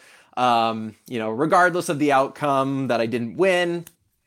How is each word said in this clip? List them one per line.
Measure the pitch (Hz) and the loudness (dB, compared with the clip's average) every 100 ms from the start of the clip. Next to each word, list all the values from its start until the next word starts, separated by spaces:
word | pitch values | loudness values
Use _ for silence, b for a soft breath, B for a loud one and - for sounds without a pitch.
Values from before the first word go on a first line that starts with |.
| B B B - | B B B -2
um, | 123 117 113 113 110 - - | 2 2 0 -2 -8 -14 -10
you | 123 | -6
know, | 110 | -6
regardless | 110 160 180 180 175 170 | -2 2 4 4 2 -4
of | 147 | -2
the | 147 | 2
outcome | 135 135 - 147 139 135 139 131 | 2 0 -2 0 0 0 -2 -2
that | 117 | -2
I | 113 | 0
didn't | 120 117 127 | -2 -6 0
win, | 190 180 175 175 170 _ _ _ | 2 2 0 -4 -10 _ _ _